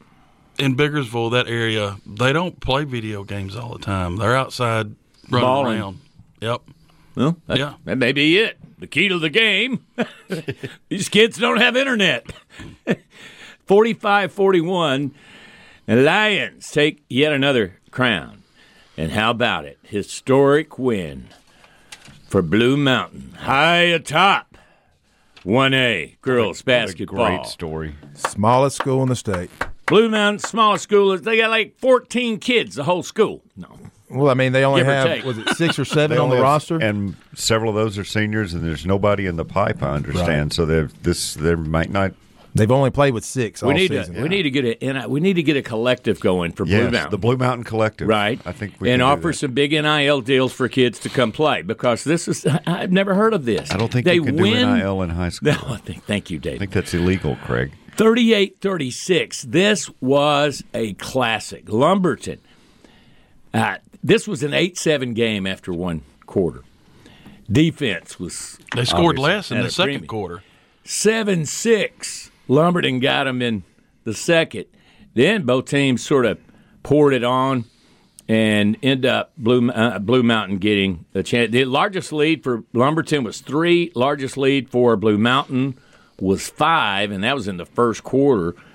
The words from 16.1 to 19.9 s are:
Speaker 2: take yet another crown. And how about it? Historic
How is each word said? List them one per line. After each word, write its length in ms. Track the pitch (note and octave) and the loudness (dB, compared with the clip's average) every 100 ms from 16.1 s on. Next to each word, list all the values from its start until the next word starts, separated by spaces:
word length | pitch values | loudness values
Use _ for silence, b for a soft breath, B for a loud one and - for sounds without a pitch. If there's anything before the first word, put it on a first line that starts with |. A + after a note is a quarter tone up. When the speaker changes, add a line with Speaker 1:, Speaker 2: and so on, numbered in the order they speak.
| F#3+ G#3+ F#3 A2 - - | 4 2 0 -4 -8 -6
Speaker 2:
take 320 | D#3 D3+ - - | 0 0 0 -6
yet 240 | B2 D3+ | 0 0
another 460 | C#3 C#3+ B2+ F#2+ - _ | 2 2 2 0 -6 _
crown. 520 | - B2+ F#2+ B1 G#1+ _ b b b b - | -2 0 0 -4 -20 _ b b b b -8
And 160 | D#2 | -4
how 180 | C#2 A2 | 0 0
about 340 | A#2+ A#2 F2+ | 0 -2 -2
it? 140 | D2 C#2 | -8 -18
Historic 960 | - | -8